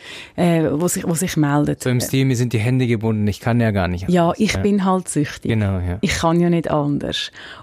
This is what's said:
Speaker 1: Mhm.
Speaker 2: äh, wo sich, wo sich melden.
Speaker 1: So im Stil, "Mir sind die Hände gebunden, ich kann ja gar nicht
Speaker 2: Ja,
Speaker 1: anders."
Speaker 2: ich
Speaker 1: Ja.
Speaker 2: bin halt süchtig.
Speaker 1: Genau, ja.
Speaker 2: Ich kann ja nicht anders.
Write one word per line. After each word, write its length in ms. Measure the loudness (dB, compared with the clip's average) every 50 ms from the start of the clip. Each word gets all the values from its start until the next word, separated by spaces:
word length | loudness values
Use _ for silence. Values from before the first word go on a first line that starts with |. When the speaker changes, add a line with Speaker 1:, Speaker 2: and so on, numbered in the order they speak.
| -10 -18 -18 -18 -18 -10 -2
Speaker 1:
Mhm. 60 | 0 2
Speaker 2:
äh, 280 | 2 4 2 2 0
wo 160 | 0 0 0
sich, 180 | -2 -2 -2 -2
wo 60 | -2 -2
sich 240 | -2 -2 -2 0
melden. 380 | 0 2 2 2 2 2 0 -2
Speaker 1:
So 140 | -2 0 0
im 80 | 0 0
Stil, 240 | 0 0 0 2 2
"Mir 100 | 2 2
sind 180 | 0 0 0 0
die 40 |
Hände 300 | 0 0 2 2 2 2
gebunden, 400 | 2 0 0 0 0 0 0 0
ich 120 | 0 -2 -2
kann 200 | -2 0 2 2
ja 80 | 2 2
gar 180 | 2 2 0
nicht 200 | 0 -2 -2 -2 0
Speaker 2:
Ja, 140 | 2 2 2 2
Speaker 1:
anders." 100 | 2 0
Speaker 2:
ich 140 | 0 0 0
Speaker 1:
Ja. 60 | 0
Speaker 2:
bin 220 | 0 2 2 2 2
halt 260 | 2 0 0 -2 -2
süchtig. 400 | -2 -2 -2 -2 -4 -8 -4 -2
Speaker 1:
Genau, 260 | 0 0 0 0 0 -2
ja. 200 | -2 -4 -4 -2
Speaker 2:
Ich 120 | -2 -2 -2
kann 220 | 0 0 2 2 4
ja 100 | 2 2
nicht 220 | 2 0 0 0
anders. 600 | 0 0 0 0 -2 -2 -4 -4 -6 -6 -8 -8 -12 -18 -20 -20 -20 -14